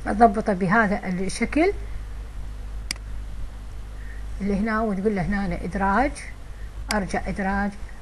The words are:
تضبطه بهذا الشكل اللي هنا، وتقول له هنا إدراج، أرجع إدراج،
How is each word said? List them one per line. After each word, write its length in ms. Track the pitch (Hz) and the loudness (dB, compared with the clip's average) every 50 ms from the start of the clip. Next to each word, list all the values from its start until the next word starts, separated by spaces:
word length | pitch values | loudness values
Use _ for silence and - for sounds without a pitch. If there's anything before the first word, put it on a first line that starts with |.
| - | -4
تضبطه 460 | - 214 202 233 220 202 214 208 - | 0 4 8 8 8 8 6 2 2
بهذا 480 | 202 180 196 170 196 233 220 196 202 - - | 2 2 4 4 6 6 4 4 2 0 -2
الشكل 680 | 190 180 175 202 190 - - 233 - - 285 330 392 403 - - - - - - - - - - - - - - - - - - - - - - - - - - - - - - - - - - - - - - - - - - - - - - - - - - - - - | -2 -2 -2 0 -2 0 0 0 2 4 4 4 4 4 0 -4 -6 -6 -6 -6 -6 -8 -8 -8 -8 -8 -8 -6 -6 -8 -8 -8 -8 -6 -6 -6 -6 -8 -8 -8 -8 -6 -6 -6 -6 -6 -6 -6 -6 -6 -8 -10 -8 -8 -8 -8 -10 -10 -10 -8 -8 -8 -8 -8 -6 -6 -2
اللي 160 | 190 202 202 | 0 0 2
هنا، 240 | 190 214 226 220 214 | 2 2 2 2 2
وتقول 360 | 226 220 196 185 185 220 208 | 2 2 2 2 2 2 2
له 60 | 196 | 2
هنا 360 | 170 160 208 196 202 185 175 - - | 2 2 2 2 0 0 -2 -2 -2
إدراج، 460 | 180 165 196 196 196 196 220 262 294 - - - - - - - - - - - - - - - - - | -2 0 2 2 4 4 4 4 2 0 -4 -8 -10 -10 -10 -10 -10 -10 -10 -10 -10 -8 -8 -4 -2 0
أرجع 260 | 214 190 160 - 190 - | 0 0 0 0 -2 0
إدراج، 440 | - 180 208 196 190 196 196 202 202 202 - - - - - | -2 -2 0 0 0 2 2 0 0 -2 -4 -8 -8 -8 -10